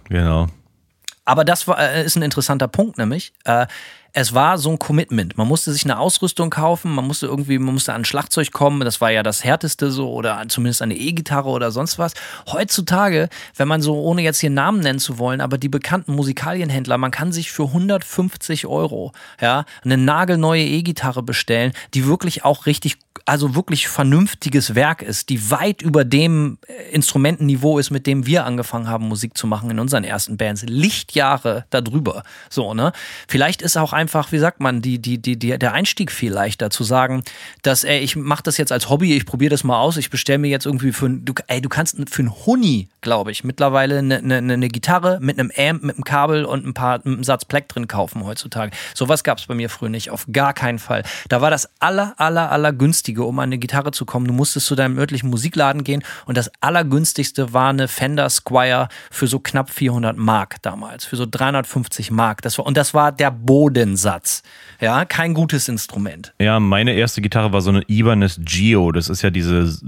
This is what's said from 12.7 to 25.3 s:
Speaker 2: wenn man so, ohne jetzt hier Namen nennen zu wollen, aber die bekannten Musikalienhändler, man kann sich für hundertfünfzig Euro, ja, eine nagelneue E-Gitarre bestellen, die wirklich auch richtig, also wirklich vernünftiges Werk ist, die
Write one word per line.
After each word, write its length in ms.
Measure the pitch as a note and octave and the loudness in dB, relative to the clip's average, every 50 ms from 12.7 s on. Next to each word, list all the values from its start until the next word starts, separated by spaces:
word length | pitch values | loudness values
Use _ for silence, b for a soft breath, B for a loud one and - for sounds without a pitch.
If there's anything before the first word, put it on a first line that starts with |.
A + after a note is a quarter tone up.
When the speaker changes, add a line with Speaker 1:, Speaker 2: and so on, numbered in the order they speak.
| - - F3 - F3 F#3 G3+ G3+ E3+ D#3 D#3+ E3+ B B B B B - | -2 -2 0 2 2 2 4 4 2 2 0 -2 B B B B B -2
Speaker 2:
wenn 100 | C#3 D3 | 0 2
man 160 | D#3 D#3+ D3 | 2 2 2
so, 160 | D3+ D3+ D3 | 0 0 0
ohne 240 | D3 E3 E3+ F3 E3 | 0 0 0 2 2
jetzt 160 | D#3+ D3+ - | 0 0 2
hier 100 | - D3 | 0 2
Namen 300 | C#3 C#3 C#3 F3+ G#3+ G#3 | 2 2 2 2 2 2
nennen 180 | E3 C#3 C3 C3+ | 2 2 0 0
zu 220 | - - C3 A2+ | -2 -4 -4 -2
wollen, 200 | A#2+ B2 B2+ C3+ | -2 -2 0 -2
aber 200 | C3+ C3 C3+ C3 | -2 -2 -2 -2
die 100 | C3+ C#3+ | -2 -2
bekannten 460 | C3 C#3+ - - E3+ F#3+ F3 - C#3+ | -4 -4 -2 -2 -2 -2 -2 -2 -2
Musikalienhändler, 840 | C#3+ C#3+ C3+ C3+ - C#3 D#3 F3 F#3 F3 D3+ C3+ C3+ C3 B2+ B2 B2+ | 0 0 -2 -2 -4 -4 -4 -4 -4 -2 -2 -2 -2 -2 0 0 0
man 140 | C3 B2+ | 0 -2
kann 200 | B2 - D#3 F3+ | -2 -2 -4 -2
sich 200 | E3+ E3+ E3 - | -2 -4 -6 -6
für 220 | - - - C#3 C3 | -4 -2 -2 0 0
hundertfünfzig 920 | E3+ F#3 G3+ G3+ F#3+ - - - - F#3 F#3 - - - - D#3+ D3 - | 0 2 2 0 -2 -2 -4 -2 -2 -2 -2 -4 -6 -6 -6 -4 -4 -4
Euro, 460 | - C#3 D3+ D#3+ D3+ - - F2+ C#3 B B B B B - | -4 -2 -2 -2 -2 -4 -6 -10 -10 B B B B B -2
ja, 260 | A#2+ A#2 B2+ C#3 D3+ B B B - | 0 2 2 0 -2 B B B -2
eine 140 | B2+ C3 C3 | 0 2 4
nagelneue 640 | C3 C3+ D3 D#3+ F#3 F3+ F3+ D#3+ D#3 D#3+ E3 D#3+ D#3 | 4 4 4 2 2 2 2 2 2 2 2 2 2
E-Gitarre 580 | C#3+ D3 D#3+ E3+ F3 D#3+ - B2+ C3+ B2 B2+ | 2 0 0 -2 -2 -4 -4 -4 -4 -4 -4
bestellen, 520 | A#2 A#2 A2 - - - A#2 A#2 A#2+ B2+ B2+ B B B - | -4 -4 -4 -4 0 0 2 2 2 0 -2 B B B -2
die 140 | C3+ C3 C#3 | 0 2 2
wirklich 360 | D#3+ F#3 - F3 - - - | 2 2 0 -2 -4 0 0
auch 220 | C#3 D3 - - | 0 0 2 0
richtig, 320 | D3+ D3 - - D#3 - - _ _ - - - | -2 -2 0 -2 -4 -6 -6 _ _ -20 -8 -2
also 280 | - C#3+ C#3+ D3 C#3 B2 | -2 0 0 0 0 0
wirklich 340 | D#3 F#3+ - E3 C#3+ - - | -2 -2 -2 -2 -2 -2 -2
vernünftiges 880 | - - C#3 C3+ C#3 E3 G3 G#3 - - - D3+ C3 C#3+ A#2+ - A2 | 0 2 2 4 4 4 4 2 0 -4 -2 0 2 2 2 2 2
Werk 300 | B2 C#3 D3+ D#3+ - - | 2 2 2 0 -2 -6
ist, 260 | G#2 G#2+ - - | -8 -6 -6 -4
die 220 | - | -4